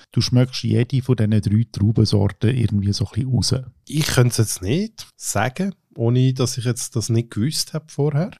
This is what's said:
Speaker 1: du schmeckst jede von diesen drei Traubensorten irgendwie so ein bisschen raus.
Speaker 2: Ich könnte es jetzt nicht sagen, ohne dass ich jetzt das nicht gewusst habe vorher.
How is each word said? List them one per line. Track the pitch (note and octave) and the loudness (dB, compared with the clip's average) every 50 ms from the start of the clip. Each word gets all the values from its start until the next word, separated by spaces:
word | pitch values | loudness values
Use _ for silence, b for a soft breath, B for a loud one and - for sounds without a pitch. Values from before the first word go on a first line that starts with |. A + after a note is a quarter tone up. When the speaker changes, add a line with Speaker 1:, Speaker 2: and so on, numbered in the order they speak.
| B B | B B
Speaker 1:
du | - B2+ | -2 -2
schmeckst | A2 - B2 B2 B2+ C3 - - | 0 2 4 4 2 2 -2 -4
jede | - A2 G#2+ A2+ B2 - C3+ B2+ | -2 0 2 2 2 2 0 -2
von | - - B2 | 0 0 0
diesen | A2 G#2+ G#2 | 2 2 2
drei | A2 G#2 - G2+ G#2 A2 A#2 - | 2 2 2 4 2 2 2 0
Traubensorten | - - G2+ A2 A2 A#2 A2 - G#2+ G2+ G2 G2 - - - G#2+ - | -2 0 0 2 4 4 2 4 4 2 2 0 0 0 -2 0 0
irgendwie | A#2+ A2+ G2+ G#2 G2+ G2 G2+ G2+ | 0 0 0 0 0 0 0 -2
so | - G2+ | -2 -4
ein | - - | -4 -4
bisschen | - C3+ C3 | -4 -2 0
raus. | B2+ G2+ - - B2+ C3 C3 - - _ _ | 0 0 0 0 -2 -4 -4 -10 -18 _ _
Speaker 2:
Ich | - C#3+ D#3+ D3 | -6 -2 -2 -2
könnte | - - C3 A#2+ A#2+ | 2 2 4 4 4
es | - | 2
jetzt | - A2 - - - | 0 0 -2 -4 -6
nicht | F#2 G2 B2 F#3 G#3+ A3+ - - - - _ | -2 -2 -2 -2 -2 -4 -8 -16 -20 -20 _
sagen, | - - - - G2+ A2+ C3 - - F#3 G3+ - _ _ _ _ | -12 -10 -4 -2 -2 -2 -2 -2 -4 -6 -6 -6 _ _ _ _
ohne | - A#2 A#2 B2 B2+ B2+ C3 C3 | -2 0 2 2 4 2 2 2
dass | C3 B2 A#2 - B2 | 0 -2 -2 -2 -4
ich | A2 | -4
jetzt | B2+ A2+ - - - - | -4 -4 -4 -8 -6 -6
das | A#2 G#2 - | -4 -2 0
nicht | A2+ A#2 A2+ - | 0 -2 -2 -2
gewusst | - G#2 A2 D#3 D#3 - - - - | -4 -2 -2 -2 -2 -4 -6 -6 -8
habe | D3+ - | -10 -12
vorher. | - - - C#3+ D3+ D3 C#3+ F3+ C4 - | -8 -4 -2 -2 0 0 -2 -4 -4 -8